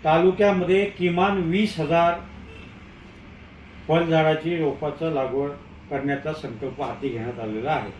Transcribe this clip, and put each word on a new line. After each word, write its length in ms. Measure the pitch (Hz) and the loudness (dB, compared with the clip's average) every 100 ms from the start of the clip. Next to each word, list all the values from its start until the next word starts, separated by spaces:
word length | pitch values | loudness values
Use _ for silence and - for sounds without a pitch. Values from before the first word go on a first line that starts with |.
तालुक्यामध्ये 800 | 156 165 185 185 202 185 175 190 202 | 4 4 4 6 4 4 2 2 2
किमान 540 | - 175 170 196 196 | 0 0 2 2 2
वीस 360 | 160 185 214 165 | 2 2 0 0
हजार 380 | 147 - 170 170 - - - - - - - - - - - - - - - - - | 2 4 4 2 -8 -18 -18 -18 -18 -18 -20 -20 -20 -20 -20 -20 -20 -20 -20 -14 0
फळझाडाची 680 | 160 165 160 156 156 165 170 | 2 4 4 4 2 0 0
रोपाचं 540 | 147 - 151 147 165 | 0 -2 -6 -4 -2
लागवड 380 | 143 131 135 143 143 - - - | -2 -2 -2 -4 -6 -16 -20 -8
करण्याचा 420 | 139 139 135 151 | -4 -2 -2 -4
संकल्प 480 | 156 123 113 135 120 | -6 -10 -8 -10 -6
हाती 260 | 131 - 139 | -8 -4 -6
घेण्यात 320 | 117 117 117 | -4 -6 -8
आलेला 320 | 110 107 131 | -6 -4 -2
आहे. 180 | 151 101 | -2 -4